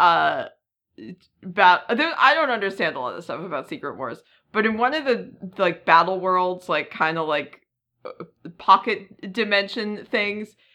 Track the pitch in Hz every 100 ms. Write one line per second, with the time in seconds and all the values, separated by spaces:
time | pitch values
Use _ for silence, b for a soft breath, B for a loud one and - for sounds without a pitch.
0 | 175 165 156 147 113 _ _ _ _ -
1 | 110 180 _ _ 185 180 185 175 - 233
2 | 320 320 254 311 302 233 202 - 170 147
3 | 123 90 170 143 180 147 131 147 143 -
4 | 127 - _ _ _ 214 220 220 247 311
5 | 277 226 185 - 185 196 185 170 - 165
6 | 170 185 185 185 185 180 - 156 147 -
7 | 160 165 156 147 143 - _ _ _ _
8 | - - 170 _ - - - 196 - 202
9 | 196 _ 202 185 214 202 196 - 208 208
10 | - 226 208 208 214 _ _